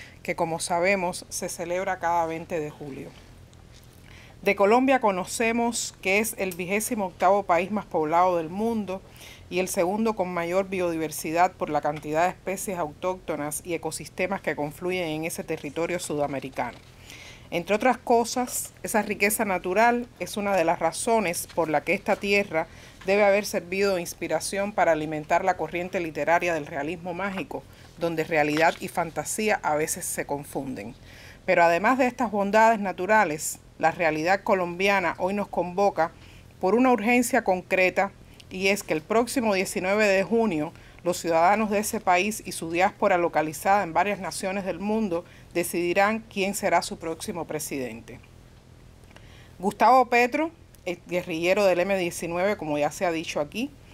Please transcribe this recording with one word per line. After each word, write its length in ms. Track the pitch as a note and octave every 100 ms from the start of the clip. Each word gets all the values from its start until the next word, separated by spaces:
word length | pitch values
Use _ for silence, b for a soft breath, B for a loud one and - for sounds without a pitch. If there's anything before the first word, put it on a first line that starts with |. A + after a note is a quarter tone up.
| B B
que 100 | -
como 240 | F3 E3 E3
sabemos 680 | - F3 F3+ G3 F3+ F3 -
se 200 | - F3+
celebra 520 | - E3+ F3+ F#3+ F#3
cada 260 | E3+ E3+ E3
veinte 320 | E3 E3+ E3+
de 100 | D3+
julio. 420 | - D3 C3+ - - - - - - - - - - B B B B
De 140 | G3+ G3
Colombia 440 | G3+ A#3+ C4 C4
conocemos 920 | A3 F3+ F3+ - A3+ A#3 A#3 A#3 - -
que 160 | F#3 G3
es 160 | A3 -
el 200 | F#3+ F3
vigésimo 500 | F3 G3+ G#3+ A3+ F#3+
octavo 380 | - F3+ G3+
país 260 | G3 E3+ F#3+
más 140 | G#3 -
poblado 520 | E3+ D3+ E3 F#3 F3
del 100 | D#3+
mundo 520 | F#3+ A3+ A3+ F#3 F#3+ - B B B B
y 100 | F3+
el 80 | F#3
segundo 480 | G3+ F3 G#3+ A3+ G#3+
con 180 | F3+
mayor 340 | F3 E3+ F#3 F#3+
biodiversidad 840 | F#3+ F3 E3 D#3 - - E3 F#3
por 180 | - E3+
la 100 | D3
cantidad 440 | D3 D3+ D3+ D#3
de 60 | F3
especies 460 | - - F#3+ - F3
autóctonas 840 | D3+ D3+ F#3 F#3 - D3+ D3 -
y 100 | F3+
ecosistemas 680 | D#3+ D#3+ - D#3 - F#3 F#3+
que 160 | - D3
confluyen 500 | D3 - F3+ F#3 E3
en 160 | D#3 E3
ese 180 | -
territorio 560 | D#3+ D#3 D3 D#3+ E3+ F3
sudamericano. 760 | - D3 C#3+ C#3 C3+ C3+ B2 - - B B B B B B
Entre 260 | E3+ E3+ G#3+
otras 220 | B3+ A#3+
cosas, 760 | - A#3 A#3 B3+ B3 - - -
esa 200 | F#3 A3
riqueza 420 | G#3 G3+ G3+ A3
natural 640 | G#3+ F3+ F3+ F#3+ A#3 A#3+ A#3+ -
es 180 | F3 -
una 200 | G3+ F#3+
de 80 |
las 160 | E3 E3+
razones 680 | E3 - - A3+ F3+ F3 -
por 140 | - D#3
la 160 | D3
que 80 | E3+
esta 240 | E3 - F#3+
tierra 500 | G3+ G3+ G3 D#3+ E3+ B B B F#3
debe 160 | G3+
haber 220 | G3+ G3+
servido 500 | G3+ G3 E3+ F#3+ G3+
de 60 | F3+
inspiración 720 | E3+ - E3 D#3+ - F3 G3+
para 180 | G#3 E3+
alimentar 540 | D#3 D#3 D#3 D3+ E3+
la 120 | F#3 F3+
corriente 440 | D#3 F3 F3+ G3
literaria 540 | E3 D3+ D3 E3+ F3
del 120 | E3 D3
realismo 480 | D#3 D3 F3 F3+
mágico, 480 | F3 G3+ F#3+ D3 C3+ - B B B
donde 260 | E3+ D#3+
realidad 500 | D#3 D#3+ D3+ D3+ E3 -
y 80 | F3+
fantasía 720 | - E3 D#3 D3 - G#3+ G3+
a 140 | F3 D3+
veces 280 | D#3+ -
se 220 | - - C#3+
confunden. 720 | C#3+ D3 D#3 C3+ B2 G#2+ - B B B B
Pero 180 | - F3
además 360 | E3+ E3+ G#3+ C4
de 80 | B3+
estas 260 | A#3+ A#3
bondades 480 | G3+ G3+ G#3+ A3+ A3+
naturales, 800 | G3 F3 F3+ G#3+ F#3 D3+ - - - -
la 140 | D#3+
realidad 480 | E3 D#3+ D#3 E3 G3
colombiana 720 | - F#3+ F3 F3 G3 G3 E3 -
hoy 160 | F#3
nos 120 | G3+ F#3+
convoca 640 | - F3 F3 G3+ F3 D#3+ - B B B -
por 140 | F#3
una 160 | A3+ B3+
urgencia 540 | A#3+ G#3 B3 A#3+ A#3+
concreta, 680 | G#3+ F#3 - F#3 F#3 F3+ F#3+ - B B -
y 180 | F#3+ F#3+
es 140 | G3+
que 120 | -
el 80 | D#3
próximo 520 | - G#3+ A#3+ C#4 A3+
diecinueve 540 | F#3+ F#3+ F#3+ F#3 G#3 G#3+
de 160 | F#3+
junio 480 | F#3+ A3+ A3 D#3 D3+ - B B
los 160 | F3 F3+
ciudadanos 500 | E3+ E3 F3 G#3 G#3+
de 120 | G#3
ese 200 | G#3+ A3
país 420 | F#3+ F3+ G#3 G#3+ -
y 60 |
su 180 | - E3
diáspora 480 | E3+ G3+ - G#3 F3+
localizada 640 | E3+ D#3 D#3 D3+ F#3+ G3+
en 100 | F3
varias 280 | D#3+ G3 F#3
naciones 440 | F3+ - F#3+ G3+
del 140 | F#3+ E3
mundo 480 | G3+ A3 G#3+ E3 - B B
decidirán 720 | E3+ E3+ F3 F3 F3+ G3 A3 -
quién 220 | G3+ F#3+
será 260 | G3 G3 E3+
su 180 | - -
próximo 480 | E3 D#3+ - F3 D3
presidente. 720 | D3+ - C#3+ B2 A2+ - B2+ - - - - - - - - - B B B B B
Gustavo 480 | F#3 - A3+ C4 A#3+
Petro, 440 | A#3+ B3 C#4 D#4+ - - - -
el 120 | F3 -
guerrillero 600 | F3 F3 D#3+ E3+ F#3+ G3
del 140 | F3
M 180 | F#3+ G3
diecinueve, 580 | E3+ - E3+ E3+ G3 G#3
como 220 | D#3 D3
ya 120 | D3
se 140 | -
ha 80 | F3+
dicho 260 | D#3+ E3+ F3
aquí, 320 | D3+ G3+ C#4 - B